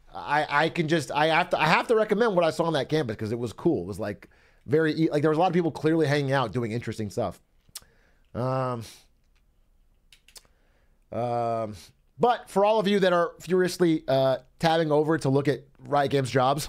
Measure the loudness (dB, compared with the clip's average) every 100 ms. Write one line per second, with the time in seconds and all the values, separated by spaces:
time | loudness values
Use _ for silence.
0 | -20 -14 -2 0 2 2 0 0 0 0
1 | 0 0 2 2 0 0 2 2 2 2
2 | 2 2 2 2 0 0 -2 0 0 -2
3 | -2 -4 -6 -4 -6 -2 0 0 -4 -8
4 | -8 -10 -14 _ _ _ -2 0 2 0
5 | 0 2 0 2 2 2 -2 -2 0 2
6 | 2 0 0 0 -2 -4 -4 -6 -8 -8
7 | -8 -4 -6 -8 _ _ _ -20 _ _
8 | _ _ _ -6 -4 -2 -4 -6 -10 -18
9 | _ _ _ _ _ _ _ _ _ _
10 | _ -20 _ -20 _ _ _ _ _ _
11 | _ -8 -4 -2 -2 -2 -6 -10 -18 _
12 | _ -2 0 0 -2 0 2 2 2 2
13 | 2 2 0 -4 -2 0 0 2 0 0
14 | 0 2 2 0 -6 -2 0 2 2 2
15 | 2 0 2 0 0 -2 -6 -20 -4 0
16 | 2 0 0 2 2 0